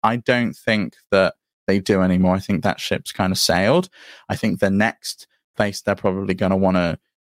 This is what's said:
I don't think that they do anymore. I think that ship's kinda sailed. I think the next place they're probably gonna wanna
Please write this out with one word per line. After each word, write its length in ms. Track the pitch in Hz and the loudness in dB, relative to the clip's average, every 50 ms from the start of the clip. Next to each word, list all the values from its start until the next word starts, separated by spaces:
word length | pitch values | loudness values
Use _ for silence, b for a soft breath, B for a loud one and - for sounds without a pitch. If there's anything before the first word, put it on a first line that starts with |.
| - | -2
I 140 | 110 117 | 0 0
don't 360 | 123 - - 127 120 120 107 - | 0 0 0 0 0 0 -4 -6
think 420 | - - - 110 107 95 - - _ _ _ | -6 -2 -2 0 0 -2 -4 -8 _ _ _
that 240 | - 95 95 87 - _ _ _ _ _ _ | 2 2 2 2 -2 _ _ _ _ _ _
they 120 | - 98 98 | 0 0 0
do 220 | 92 - 101 95 | 2 0 2 2
anymore. 340 | 92 92 92 92 92 92 90 | 4 2 4 4 4 2 2
I 40 | 92 | 0
think 240 | - - 101 82 - | -2 -2 -4 0 0
that 160 | 101 - - | -2 -4 -4
ship's 320 | - - 98 - - - | -6 -6 -6 -6 -6 -12
kinda 240 | - - 101 92 95 | -6 -4 -2 -2 0
sailed. 540 | - - - 85 87 95 107 139 175 185 - B B B B B B B B | -2 0 0 0 2 2 2 2 0 0 -4 B B B B B B B B
I 60 | 143 | -6
think 240 | - - 110 - - | -2 -2 -4 -2 0
the 100 | - 98 | 0 0
next 580 | 98 101 104 113 - _ - - - - - _ _ _ _ _ _ | 2 2 0 0 -2 _ -14 -14 -14 -14 -20 _ _ _ _ _ _
place 260 | - 107 104 95 - | -2 -2 -2 -2 -6
they're 140 | - 104 98 | -4 -4 -4
probably 380 | - - 101 92 98 98 98 92 | 0 -2 -2 -2 -2 -4 -4 -2
gonna 240 | 90 104 92 95 | -2 0 0 2
wanna 420 | 95 98 92 92 90 87 85 80 - _ _ _ _ _ | 2 2 2 2 2 0 -2 -4 -6 _ _ _ _ _